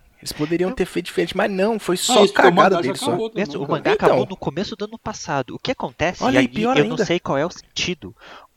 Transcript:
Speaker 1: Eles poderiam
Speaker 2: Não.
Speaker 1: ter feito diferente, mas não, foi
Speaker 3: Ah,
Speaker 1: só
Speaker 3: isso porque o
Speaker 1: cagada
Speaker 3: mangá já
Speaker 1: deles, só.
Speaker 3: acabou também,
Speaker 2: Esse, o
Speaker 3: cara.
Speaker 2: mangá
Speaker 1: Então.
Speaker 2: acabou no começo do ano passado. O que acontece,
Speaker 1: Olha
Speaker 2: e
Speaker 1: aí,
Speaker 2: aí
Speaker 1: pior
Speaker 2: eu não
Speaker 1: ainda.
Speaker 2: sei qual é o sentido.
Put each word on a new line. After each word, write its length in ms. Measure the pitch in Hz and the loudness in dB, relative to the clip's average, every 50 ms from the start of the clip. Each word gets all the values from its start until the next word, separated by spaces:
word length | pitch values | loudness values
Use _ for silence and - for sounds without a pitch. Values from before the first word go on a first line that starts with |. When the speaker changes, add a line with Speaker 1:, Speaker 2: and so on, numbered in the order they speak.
| _ _ _ _ | _ _ _ _
Speaker 1:
Eles 120 | - - | -14 -12
poderiam 380 | - - 151 156 170 165 175 226 | -6 -4 -2 -2 0 0 0 -2
Speaker 2:
Não. 60 | 262 | 0
Speaker 1:
ter 100 | - 185 | -2 -4
feito 200 | - - 175 175 | -2 -4 -6 -6
diferente, 300 | - - - 175 165 - | -4 -2 -2 -2 -2 0
mas 140 | 185 208 214 | -2 -2 0
não, 280 | 196 185 196 220 233 - | 0 0 0 0 0 -2
foi 160 | - - 180 | -2 -2 -2
Speaker 3:
Ah, 20 | 180 | 0
Speaker 1:
só 260 | - - 254 - 202 | 0 4 6 6 6
Speaker 3:
isso 80 | - | 6
porque 160 | - - - 180 | 6 6 6 6
o 20 | |
Speaker 1:
cagada 40 | 175 | 8
Speaker 3:
mangá 220 | 196 175 196 185 | 6 6 6 4
já 60 | 170 | 2
Speaker 1:
deles, 180 | - 131 - - | 0 -2 -2 -2
só. 60 | - 240 | -2 -2
Speaker 3:
acabou 200 | 240 - 220 220 | -2 -2 -4 -4
também, 120 | - - | -4 -4
Speaker 2:
Esse, 140 | 196 - 143 | -4 -4 -4
o 40 | 135 | -6
Speaker 3:
cara. 120 | 139 143 | -4 -4
Speaker 2:
mangá 200 | 165 143 - 156 | -4 -2 0 0
Speaker 1:
Então. 140 | - - 185 160 | 0 2 4 4
Speaker 2:
acabou 180 | - - 127 | 4 2 0
no 100 | 190 190 | -2 -6
começo 400 | - - 165 139 165 208 - 226 | -6 -6 -6 -4 -4 -6 -6 -6
do 80 | - 208 | -10 -10
ano 140 | 214 226 - | -10 -12 -12
passado. 560 | _ 226 202 - - - 147 139 123 - - | _ -10 -10 -10 -8 -4 -4 -4 -4 -4 -10
O 40 | - | -8
que 120 | - 247 | -6 -6
acontece, 500 | 269 - - 147 127 - 151 175 185 - - | -6 -6 -6 -10 -4 -4 -4 -4 -2 -2 -2
Speaker 1:
Olha 100 | 254 262 | 2 2
Speaker 2:
e 20 | 127 | 2
Speaker 1:
aí, 60 | 127 | 2
Speaker 2:
aí 20 | 120 | 2
Speaker 1:
pior 280 | 127 208 214 240 262 | 0 -2 -2 2 2
Speaker 2:
eu 80 | 151 147 | 2 2
não 80 | 220 | 0
Speaker 1:
ainda. 120 | - 240 196 | 0 -2 -2
Speaker 2:
sei 140 | 160 170 180 | 0 -2 -2
qual 160 | - 185 151 | -2 -2 -2
é 80 | 135 151 | -2 -2
o 60 | 180 | -4
sentido. 640 | - - - _ _ - - 175 180 - - - - _ - - - - - _ _ | -6 -12 -20 _ _ -6 -4 -4 -6 -6 -10 -16 -18 _ -20 -20 -20 -20 -20 _ _